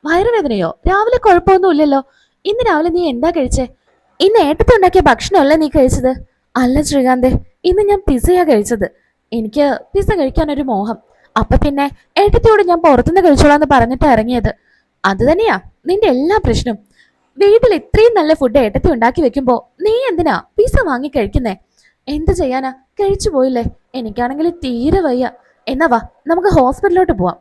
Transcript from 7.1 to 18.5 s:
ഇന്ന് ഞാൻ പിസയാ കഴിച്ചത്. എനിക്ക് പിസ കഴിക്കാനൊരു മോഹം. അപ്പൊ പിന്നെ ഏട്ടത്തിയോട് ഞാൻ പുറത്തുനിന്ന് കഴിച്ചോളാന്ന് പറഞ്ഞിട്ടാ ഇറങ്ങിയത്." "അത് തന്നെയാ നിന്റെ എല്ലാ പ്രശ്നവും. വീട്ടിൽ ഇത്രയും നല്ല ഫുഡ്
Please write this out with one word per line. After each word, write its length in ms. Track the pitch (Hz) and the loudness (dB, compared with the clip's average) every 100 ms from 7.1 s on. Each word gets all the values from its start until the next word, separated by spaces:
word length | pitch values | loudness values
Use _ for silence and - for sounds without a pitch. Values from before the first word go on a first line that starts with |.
| 254 254 - - _ | 2 0 -2 -6 _
ഇന്ന് 180 | 349 370 | -2 0
ഞാൻ 200 | 403 403 392 | 0 0 0
പിസയാ 360 | 254 349 359 | -2 2 0
കഴിച്ചത്. 460 | 320 220 202 226 185 _ _ _ _ | 2 0 0 -4 -6 _ _ _ _
എനിക്ക് 460 | 226 214 285 285 247 - | -8 -6 -2 -2 -2 -6
പിസ 140 | 392 - | -4 -2
കഴിക്കാനൊരു 480 | 403 269 294 302 285 | -2 -2 -2 -4 -4
മോഹം. 340 | 262 202 208 220 _ _ _ 220 | -4 -4 -6 -10 _ _ _ -6
അപ്പൊ 180 | 220 262 | 0 0
പിന്നെ 340 | 294 277 277 - _ - | 0 -2 -6 -6 _ 0
ഏട്ടത്തിയോട് 440 | 403 466 453 427 | 2 2 4 2
ഞാൻ 160 | 359 339 | 2 2
പുറത്തുനിന്ന് 500 | 330 254 247 359 359 | 2 2 2 2 4
കഴിച്ചോളാന്ന് 380 | 277 294 294 294 | 4 4 4 2
പറഞ്ഞിട്ടാ 420 | 277 226 262 302 | 2 0 0 0
ഇറങ്ങിയത്." 420 | 226 220 247 220 - _ _ _ _ | 0 0 -4 -4 -8 _ _ _ _
"അത് 280 | 190 196 240 | -4 0 0
തന്നെയാ 280 | 339 453 185 - _ 285 | 2 0 -2 -8 _ -4
നിന്റെ 200 | 392 427 | 0 0
എല്ലാ 340 | 254 302 415 | 0 0 0
പ്രശ്നവും. 340 | - 220 247 208 _ _ _ _ _ - | 0 -2 -4 -8 _ _ _ _ _ 0
വീട്ടിൽ 360 | 403 453 494 | 2 4 2
ഇത്രയും 400 | 359 - - 466 | 0 0 2 4
നല്ല 200 | 427 302 | 4 0
ഫുഡ് 240 | 320 254 | 0 2